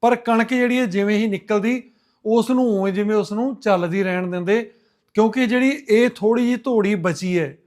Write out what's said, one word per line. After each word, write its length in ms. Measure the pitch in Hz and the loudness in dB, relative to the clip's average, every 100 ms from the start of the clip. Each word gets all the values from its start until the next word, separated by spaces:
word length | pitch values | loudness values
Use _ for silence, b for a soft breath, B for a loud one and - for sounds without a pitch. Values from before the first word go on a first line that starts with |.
ਪਰ 140 | 233 240 | 2 0
ਕਣਕ 320 | 233 226 233 | 0 0 0
ਜਿਹੜੀ 300 | 254 247 247 | 0 0 0
ਹੈ 80 | 247 | -2
ਜਿਵੇਂ 320 | 185 202 208 | -2 0 0
ਹੀ 80 | 226 | 0
ਨਿਕਲਦੀ, 560 | 196 - 208 208 247 - b b b 214 | -4 -2 -2 0 -4 -6 b b b -2
ਉਸ 240 | 226 226 | 0 2
ਨੂੰ 300 | 254 254 202 | 0 2 0
ਉਵੇਂ 120 | 196 | -2
ਜਿਵੇਂ 240 | 190 208 214 | -2 0 0
ਉਸ 160 | 208 | -2
ਨੂੰ 240 | 208 254 240 | -4 -4 -4
ਚੱਲਦੀ 460 | 220 185 175 185 | 0 0 0 -2
ਰਹਿਣ 240 | 185 180 180 | -2 -2 -4
ਦਿੰਦੇ, 440 | 180 175 214 233 b b b b | -4 0 -2 -2 b b b b
ਕਿਉਂਕਿ 320 | - 220 226 247 | 0 0 2 0
ਜਿਹੜੀ 380 | 247 262 277 - | 2 0 -2 2
ਇਹ 220 | 214 240 | 4 4
ਥੋੜ੍ਹੀ 320 | - 208 240 240 | 2 0 2 0
ਜਿਹੀ 100 | 247 | -2
ਧੋੜੀ 380 | 254 233 202 | 0 0 0
ਬਚੀ 440 | 208 175 170 185 175 | 0 -2 -4 -2 -2
ਹੈ 200 | 151 139 | -2 -8